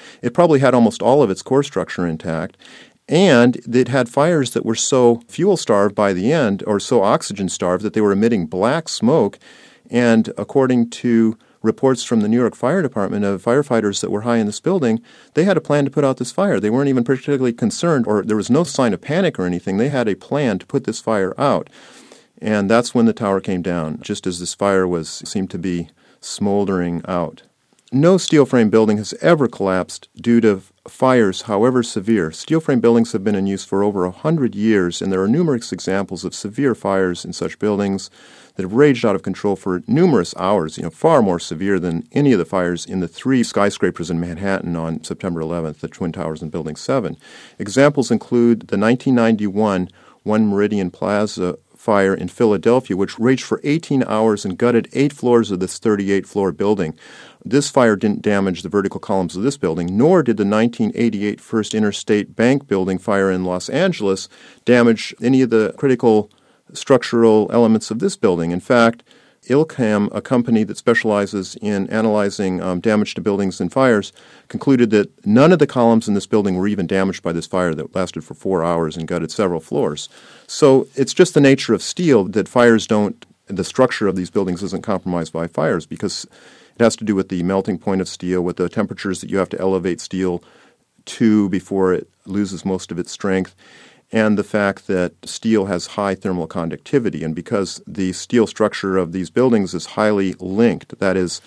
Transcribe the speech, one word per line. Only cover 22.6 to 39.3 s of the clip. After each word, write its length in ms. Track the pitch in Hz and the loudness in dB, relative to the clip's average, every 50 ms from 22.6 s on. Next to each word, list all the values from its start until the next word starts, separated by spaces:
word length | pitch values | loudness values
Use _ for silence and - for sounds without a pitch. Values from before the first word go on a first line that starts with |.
| 101 95 | 2 2
that's 260 | 113 120 120 120 - | 2 2 2 2 0
when 120 | 123 117 | 2 2
the 80 | 113 107 | 2 2
tower 260 | - 117 101 98 95 | 0 -2 -2 -2 -2
came 220 | 95 - 95 90 85 | -2 -4 -4 -4 -2
down, 360 | 92 87 87 80 78 76 - - | -2 -2 -2 -4 -4 -6 -10 -8
just 240 | - 104 - - | -8 -8 -6 -6
as 140 | 95 87 90 | -8 -6 -6
this 120 | 90 87 - | -8 -10 -6
fire 340 | _ 101 101 98 95 92 | _ 0 2 2 2 0
was, 220 | 90 90 85 80 76 - - - | 0 -2 -4 -6 -8 -12 -14 -14
seemed 260 | - - 107 95 92 | -8 -6 -6 -6 -6
to 80 | - 92 | -8 -8
be 300 | 85 98 90 87 85 - _ _ _ _ _ _ | -6 -4 -4 -4 -6 -8 _ _ _ _ _ _
smoldering 840 | - - - - 104 104 98 101 101 98 98 92 87 87 85 85 - - | -16 -14 -8 -4 -2 -2 0 0 0 0 0 -2 -2 -2 -4 -6 -6 -4
out. 340 | 92 87 85 76 - - _ _ _ _ _ _ _ _ _ _ | -4 -4 -4 -4 -8 -14 _ _ _ _ _ _ _ _ _ _
No 280 | - 131 147 170 190 180 | 0 2 4 4 4 2
steel 260 | - - 156 151 135 | 0 2 4 2 4
frame 240 | 120 - 127 113 107 | 4 4 2 2 4
building 300 | 92 110 110 107 107 104 | 4 4 4 4 2 -2
has 160 | 107 - - - - | -2 -8 -10 -2 2
ever 260 | 151 170 156 139 113 | 2 2 2 2 -2
collapsed 600 | - - 98 95 92 92 87 - - - - _ _ - | -2 -2 -2 0 0 0 -2 -4 -8 -18 -20 _ _ -8
due 220 | - 117 120 117 110 | 0 2 2 4 6
to 140 | 110 101 | 4 2
f-, 160 | 95 - _ _ _ _ | 2 -4 _ _ _ _
fires, 560 | - - - 135 131 127 123 113 98 92 - - | -20 -6 0 2 4 4 4 2 2 0 -4 -6
however 400 | - 107 98 110 127 127 127 117 | -4 0 2 2 2 2 2 0
severe. 480 | - - 110 92 107 113 104 85 80 80 | 0 -4 -6 -2 0 0 0 0 -2 -6
Steel 280 | - - - 151 160 | -10 -6 -2 -2 -2
frame 200 | 160 - 143 123 | 0 0 0 2
buildings 320 | 107 120 117 117 113 113 - | 4 4 4 4 2 0 -4
have 120 | 107 95 | -6 -4
been 120 | 107 104 | -2 -2
in 100 | 98 95 | -2 -2
use 180 | 98 98 95 - | -2 -4 -6 -6
for 180 | - - 98 101 | -4 -2 0 0
over 220 | 104 101 98 90 | 0 0 0 -2
a 60 | 90 | -4
hundred 440 | 92 - - 156 165 160 135 113 95 | -4 -4 -4 -2 -2 0 -2 -2 -2
years, 460 | 98 104 113 110 101 90 87 85 - | -2 0 2 2 2 2 0 -2 -4
and 100 | 92 98 | -4 -2
there 120 | 95 92 95 | -2 0 2
are 60 | 101 | 2
numerous 440 | 117 156 180 160 139 117 - - - | 2 2 2 0 0 -2 -4 -8 -10
examples 520 | 90 - - 95 98 98 85 98 85 - | -8 -6 -4 -2 -2 -4 -6 -8 -8 -8
of 100 | 87 - | -10 -10
severe 400 | - - 104 104 131 139 139 113 | -8 -12 -10 -6 -2 -2 -2 -2
fires 500 | - - 101 98 95 95 90 87 87 - | -2 -2 -2 0 0 0 0 -2 -6 -10
in 80 | 85 87 | -12 -10
such 260 | - 87 90 - _ | -8 -8 -8 -6 _
buildings 520 | - 107 104 98 101 98 98 98 - - _ - - - - - - _ _ | -2 -2 0 0 -2 -2 -2 -4 -6 -12 _ -20 -20 -20 -20 -20 -20 _ _
that 80 | - 95 | -10 -8
have 100 | 90 101 | -4 2
raged 320 | 120 147 151 135 117 - | 4 4 4 4 2 0
out 80 | 113 98 | 0 0
of 80 | 95 - | 0 -4
control 340 | 101 | -6